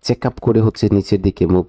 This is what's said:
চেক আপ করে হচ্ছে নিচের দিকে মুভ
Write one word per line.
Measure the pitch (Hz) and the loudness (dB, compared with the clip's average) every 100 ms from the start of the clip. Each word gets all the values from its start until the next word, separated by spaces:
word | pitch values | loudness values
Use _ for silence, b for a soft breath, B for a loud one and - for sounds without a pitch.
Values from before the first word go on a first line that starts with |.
| - | -6
চেক | 120 123 | -4 -4
আপ | - - | -4 0
করে | 113 110 | 2 0
হচ্ছে | - 104 101 | 0 0 0
নিচের | - 101 95 | 0 0 0
দিকে | - 85 | 0 0
মুভ | 90 | 0